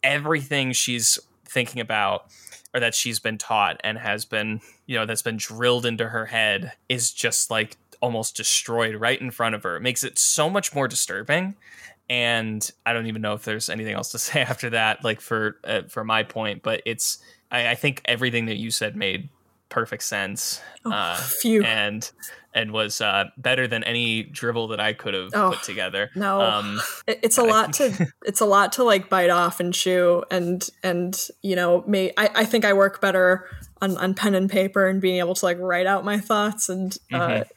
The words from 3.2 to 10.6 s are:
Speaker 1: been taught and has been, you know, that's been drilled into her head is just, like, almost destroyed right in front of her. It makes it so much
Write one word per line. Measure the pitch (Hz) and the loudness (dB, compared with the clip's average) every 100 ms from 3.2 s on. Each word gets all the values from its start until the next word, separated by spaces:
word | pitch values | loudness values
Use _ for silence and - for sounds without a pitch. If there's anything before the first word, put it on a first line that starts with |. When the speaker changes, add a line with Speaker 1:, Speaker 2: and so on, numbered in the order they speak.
Speaker 1:
been | 113 110 | -4 -6
taught | - 110 101 - 101 | -2 2 2 0 -6
and | 110 | -6
has | 113 104 - | -4 -4 -4
been, | 110 107 107 - _ - | -4 -4 -6 -10 _ -6
you | 120 | -4
know, | 110 | -2
that's | 113 | -2
been | - 110 | -4 -6
drilled | - 110 123 123 120 | -8 0 2 2 0
into | 113 113 | -2 -4
her | 113 110 | -4 -4
head | 117 110 98 135 - _ | 0 2 0 -4 -14 _
is | 127 120 | -2 -2
just, | - 117 - - | -2 -2 0 0
like, | 113 107 - _ - | -2 -2 -6 _ -4
almost | 123 113 110 - | -2 -2 -6 -4
destroyed | 110 - - 117 113 107 | 0 0 0 0 0 0
right | 113 131 | 0 0
in | 127 | -4
front | - 113 107 | -2 -2 -2
of | |
her. | 98 85 | -4 -2
It | |
makes | 117 123 | -2 -2
it | 123 - | -4 0
so | - - 156 | 0 2 2
much | 196 | 0